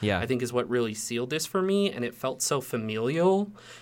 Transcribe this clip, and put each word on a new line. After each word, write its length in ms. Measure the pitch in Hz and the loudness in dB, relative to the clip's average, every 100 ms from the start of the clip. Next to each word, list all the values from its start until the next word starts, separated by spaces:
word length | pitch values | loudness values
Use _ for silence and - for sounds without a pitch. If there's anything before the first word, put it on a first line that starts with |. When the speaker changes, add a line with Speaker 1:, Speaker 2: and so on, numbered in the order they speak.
Speaker 1:
Yeah. 200 | 104 95 | 0 0
Speaker 2:
I 40 | 117 | 0
think 140 | 127 | 0
is 120 | 120 | 0
what 180 | 123 120 | -2 0
really 240 | 120 117 | 0 0
sealed 360 | 107 - 117 127 | -2 -4 -2 -2
this 160 | 151 156 | -4 -2
for 140 | 190 | 0
me. 300 | 190 196 202 | 2 2 2
And 140 | - | 0
it 100 | 120 | -6
felt 260 | - 131 - | -4 -6 -4
so 180 | - 143 | 0 0
familial, 920 | 123 120 110 110 117 160 180 190 202 - - - | -2 -4 -2 -2 0 2 4 4 2 -6 -20 -20